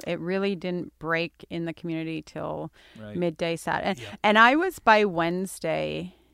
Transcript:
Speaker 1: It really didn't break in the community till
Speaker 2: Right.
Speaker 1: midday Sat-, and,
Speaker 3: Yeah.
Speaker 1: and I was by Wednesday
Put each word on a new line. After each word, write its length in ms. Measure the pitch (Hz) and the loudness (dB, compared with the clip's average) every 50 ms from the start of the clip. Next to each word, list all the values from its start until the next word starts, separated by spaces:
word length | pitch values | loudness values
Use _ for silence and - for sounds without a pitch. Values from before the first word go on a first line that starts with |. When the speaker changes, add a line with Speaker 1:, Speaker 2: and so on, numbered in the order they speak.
| - - | -6 -6
Speaker 1:
It 120 | 165 - | -6 -6
really 360 | 160 175 185 196 196 202 202 | -4 -4 -2 0 0 -2 -2
didn't 420 | 165 185 180 175 180 160 - - - | -4 -4 -4 -4 -4 -6 -8 -12 -8
break 480 | - 160 165 165 170 170 _ - - - | -4 -2 -2 -2 -2 -4 _ -14 -16 -10
in 140 | 185 170 170 | -8 -6 -6
the 80 | 165 156 | -6 -6
community 500 | - - 175 160 160 160 160 160 160 156 | -8 -8 -6 -6 -4 -6 -6 -8 -8 -10
till 480 | - - 160 160 156 156 156 156 156 _ _ - - - - | -12 -10 -10 -8 -8 -6 -8 -8 -10 _ _ -20 -20 -20 -18
Speaker 2:
Right. 160 | - 104 104 | -14 -8 -4
Speaker 1:
midday 400 | 175 175 170 160 - 175 165 170 | -2 -2 -2 -2 -2 -4 -4 -4
Sat-, 280 | 160 - 170 156 147 - | -4 -2 -2 -2 -2 0
and, 160 | - 190 - | -2 -4 -6
Speaker 3:
Yeah. 160 | - - - - - | -8 -14 -8 -2 2
Speaker 1:
and 160 | 208 214 220 | 4 8 8
I 160 | 226 240 269 | 8 8 8
was 240 | 311 359 381 - - | 4 2 0 -4 0
by 260 | - 240 220 214 208 | 4 6 6 6 6
Wednesday 1080 | 202 170 165 165 170 175 180 190 180 - - - 165 156 156 156 151 151 156 175 180 - _ _ _ | 4 2 0 0 0 0 -2 -4 -6 -8 -6 -4 -4 -2 -2 -2 -4 -4 -6 -8 -10 -12 _ _ _